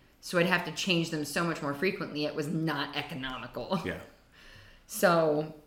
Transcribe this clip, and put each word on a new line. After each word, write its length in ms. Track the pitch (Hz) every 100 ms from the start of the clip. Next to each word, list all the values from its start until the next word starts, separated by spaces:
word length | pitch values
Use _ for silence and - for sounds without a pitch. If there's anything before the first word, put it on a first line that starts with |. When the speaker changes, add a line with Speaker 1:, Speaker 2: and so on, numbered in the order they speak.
| _ _
Speaker 1:
so 160 | - 175
I'd 80 | 180
have 180 | 175
to 80 | 156
change 380 | - 196 170 165
them 140 | 156 147
so 180 | 185
much 160 | 170 156
more 120 | 143
frequently. 500 | 143 190 196 160 147
It 100 | 147
was 120 | 156 147
not 480 | 165 160 143 143 143
economical. 840 | - 135 131 127 120 123 117 190
Speaker 2:
Yeah. 140 | 90 80 - - _ - - - - - -
Speaker 1:
So, 680 | - 185 170 160 151 156 -